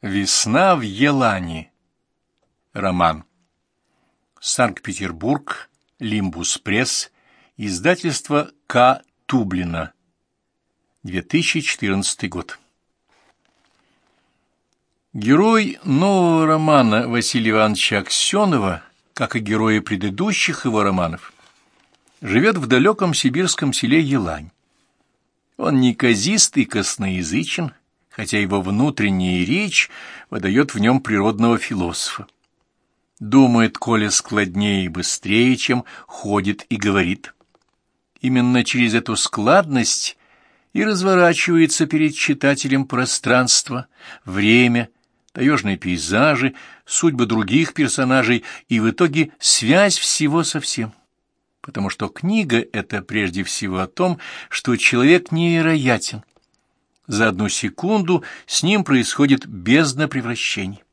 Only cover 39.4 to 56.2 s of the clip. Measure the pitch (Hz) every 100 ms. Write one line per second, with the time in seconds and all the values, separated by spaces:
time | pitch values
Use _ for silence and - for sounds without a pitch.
39.4 | 107 180 165 131 107 - - - _ _
40.4 | _ _ _ - 214 196 190 185 175 165
41.4 | - 165 160 - 156 156 156 147 - 143
42.4 | 139 139 135 135 135 123 127 - - 123
43.4 | 127 - - 123 - _ - - - 95
44.4 | 104 117 123 120 113 _ _ _ _ -
45.4 | 131 143 101 92 90 87 78 101 147 139
46.4 | 131 - - - - - 170 131 117 113
47.4 | 101 127 165 - 135 - 131 131 117 120
48.4 | - - _ 117 113 - 175 147 147 _
49.4 | - - 113 170 202 - - - 151 160
50.4 | 160 156 - - 110 _ _ _ _ _
51.4 | _ _ - - 98 - 104 - 170 220
52.4 | 170 117 113 110 92 104 90 107 98 90
53.4 | 92 - 101 92 92 - 180 175 - -
54.4 | - - - 120 - 120 131 175 175 165
55.4 | 170 170 160 160 127 117 - 110